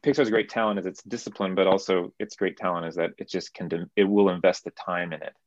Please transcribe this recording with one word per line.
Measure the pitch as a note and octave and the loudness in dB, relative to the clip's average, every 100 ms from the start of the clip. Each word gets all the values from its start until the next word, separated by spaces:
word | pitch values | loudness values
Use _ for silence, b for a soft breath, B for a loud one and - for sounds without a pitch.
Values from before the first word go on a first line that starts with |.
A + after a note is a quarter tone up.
Pixar's | - C#3 B2 | 2 2 4
great | A2 G#2 | 2 0
talent | - A2 G2+ | 0 0 0
is | F2+ | -4
its | F#2+ | -10
discipline, | - A#2 - - G2 F#2 | -10 -10 -10 -6 -4 2
but | F#2+ | 4
also | F#2+ - F#2 F2 _ | 4 2 -2 -2 _
its | - - | -12 -4
great | F#2+ - | -4 -2
talent | F#2 F2 E2 | -4 -2 -4
is | E2+ | -2
that | E2+ - | -4 -4
it | F#2 | -8
just | F#2 - | -6 -8
can, | - E2+ | -10 -6
do, | E2+ F2 - | -6 -4 2
it | |
will | G2 G2+ G2 | 4 6 4
invest | F2+ F2+ F2+ - | 4 2 2 -6
the | |
time | - - F2 F2 | -12 -6 -4 -4
in | D#2 | -8
it. | D#2 _ | -12 _